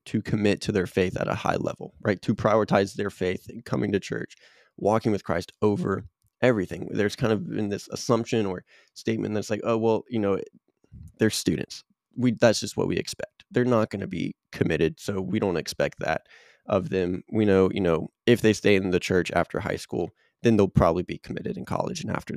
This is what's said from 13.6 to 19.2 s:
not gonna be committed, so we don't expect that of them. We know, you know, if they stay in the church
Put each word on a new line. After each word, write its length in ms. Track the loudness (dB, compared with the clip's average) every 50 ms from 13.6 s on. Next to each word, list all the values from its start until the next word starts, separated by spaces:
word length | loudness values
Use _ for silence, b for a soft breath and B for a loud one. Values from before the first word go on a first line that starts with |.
| 2
not 240 | 4 4 2 2 0
gonna 180 | -2 -6 -6
be 280 | -6 -6 -4 -4 -6 -6 _ _ -10
committed, 480 | -2 -2 0 0 2 2 2 0 0 -4
so 200 | -8 -6 -6 -4
we 180 | -4 -2 -2 -2
don't 180 | 0 0 -2
expect 440 | -2 -4 -6 -4 -2 -2 -2 -2 -6
that 260 | -4 -4 -4 -4 _ b b b b b b b b
of 240 | 0 0 0 0 0
them. 320 | -2 -2 0 -2 -2 -6 -6 -4
We 120 | 0 2 4
know, 260 | 6 6 6 6 4
you 80 | 2 2
know, 300 | 2 2 2 0 -2 -6 _ _ 2
if 160 | 2 4 4
they 100 | 6 4
stay 240 | 4 4 4 2 4
in 140 | 4 2 0
the 100 | 0 0
church 300 | 0 0 0 0